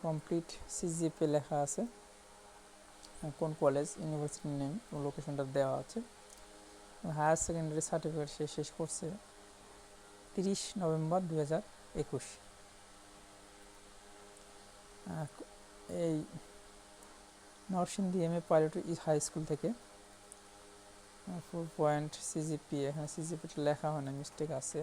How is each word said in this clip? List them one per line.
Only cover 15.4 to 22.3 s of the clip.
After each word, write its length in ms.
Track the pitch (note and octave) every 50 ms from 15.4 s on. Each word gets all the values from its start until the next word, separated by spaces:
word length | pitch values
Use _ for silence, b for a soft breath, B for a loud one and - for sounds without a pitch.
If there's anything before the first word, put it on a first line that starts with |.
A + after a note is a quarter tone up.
| - - - - - - - - - - F3 F3 E3+
এই 100 | E3 D#3+ D3+ D#3+ - - D#3 - - - - - - - - - - - - - - - - - - - - - - - - - - F#3+
নরসিংদী 460 | F3+ F3+ F3+ - - G3 F#3 F3+ F#3+ E3+ E3
এম 60 | E3+ E3+
এ 20 | E3+ -
পাইলট 240 | F3 D#3+ D#3 D#3 - F3+ - - E3+ D#3+ -
হাই 120 | - D#3 D3+ - -
স্কুল 160 | - D#3 D#3+ -
থেকে, 180 | D#3 C#3+ - E3+ A#3+
আহ, 1700 | - - - - - - - - - - - - - - - - - - - - - - - - - - - - - - - F3+ F3 D#3 -
ফোর 160 | - E3+ E3 D#3+ - -
পয়েন্ট 320 | D#3+ D3+ D3 D3 D3+ D3+ - - -
সিজিপিএ, 540 | -